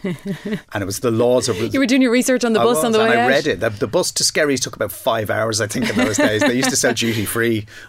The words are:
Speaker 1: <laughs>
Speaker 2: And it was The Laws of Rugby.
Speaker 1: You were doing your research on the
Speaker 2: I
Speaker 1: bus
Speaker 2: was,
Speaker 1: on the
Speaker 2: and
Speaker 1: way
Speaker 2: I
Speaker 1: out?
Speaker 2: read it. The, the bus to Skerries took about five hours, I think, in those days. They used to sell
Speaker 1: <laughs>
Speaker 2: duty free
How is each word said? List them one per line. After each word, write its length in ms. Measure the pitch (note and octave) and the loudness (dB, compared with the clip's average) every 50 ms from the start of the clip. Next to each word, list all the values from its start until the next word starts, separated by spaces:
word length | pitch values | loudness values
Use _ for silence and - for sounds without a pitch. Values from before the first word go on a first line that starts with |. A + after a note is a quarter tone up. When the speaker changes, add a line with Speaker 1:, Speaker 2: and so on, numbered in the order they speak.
| - | -6
Speaker 1:
<laughs> 0 | G3 F3 - - G3 F#3 - - G3+ A3 F3+ - - | -8 -8 -8 -8 -8 -8 -8 -8 -8 -8 -8 -8 -8
Speaker 2:
And 120 | - G#2+ G2+ | -8 -6 -6
it 20 | |
was 140 | F#2 G2+ - | -6 -6 -4
The 100 | - B2 | -2 -2
Laws 400 | A2+ A2 A#2+ A#2+ B2 B2+ A#2 A#2+ | 0 2 2 4 2 2 2 0
of 60 | G#2+ A2 | -2 -2
Rugby. 120 | A2+ - - | -2 -2 0
Speaker 1:
You 60 | C4+ | 0
were 80 | C#4 G#3+ | 2 2
doing 160 | B3+ C#4 C4 | 4 2 2
your 80 | B3 | 4
research 320 | A3+ B3+ B3 - B3+ B3 A#3+ | 2 2 2 2 0 0 2
on 80 | A#3 A3+ | 2 2
the 60 | G#3 | 2
Speaker 2:
I 40 | A#3+ | 2
Speaker 1:
bus 120 | A#3 B3 B3 | 2 2 2
Speaker 2:
was, 80 | - | 0
Speaker 1:
on 60 | A#3+ | 2
the 80 | A3 G#3+ | 2 2
Speaker 2:
and 80 | A3 A3+ | 2 4
Speaker 1:
way 80 | A#3 A#3 | 4 2
Speaker 2:
I 60 | A#3+ | 4
Speaker 1:
out? 40 | B3 | 4
Speaker 2:
read 200 | - C#4+ - D3+ | 2 2 2 0
it. 120 | A2 - | 0 0
The, 100 | - A#2 | 0 -2
the 180 | G#2+ G2+ C3 A2 | -2 -2 -4 0
bus 240 | G#2+ F3 F3 - | 0 0 0 0
to 120 | - - - | -2 -2 -2
Skerries 360 | - - F#3 D#3+ D3 C#3 B2 | 0 0 0 0 2 0 0
took 160 | - C3 - | -2 -4 -4
about 160 | - A2+ G2+ | -6 -6 -6
five 400 | - - - B2+ A2+ A2+ A2 G2 | -6 -4 -2 -2 0 0 0 -2
hours, 280 | G#2+ G#2 A2 A2+ A2 G#2+ | 0 0 0 0 0 -2
I 60 | A2+ | -2
think, 240 | G#2 - A3+ A#3+ A3 | -2 -2 -2 -2 -2
in 60 | G#3+ | 0
those 220 | G#3 B3 - - - | 0 0 0 0 2
days. 240 | D4 - - G#3+ | 2 2 2 2
They 120 | D4 C4+ - | 2 2 2
used 160 | - C3 C3 | 2 0 0
to 60 | - | 0
sell 180 | - - C3+ B2 | 2 0 0 0
Speaker 1:
<laughs> 120 | A2 A#2 | 0 0
Speaker 2:
duty 200 | A#2 A2 A2 G2+ | -2 0 -2 -2
free 400 | F#2 - A#2 A2+ A#2 A2+ G#2+ G#2 - - - - | -2 -2 0 0 2 0 0 -2 -6 -14 -20 -16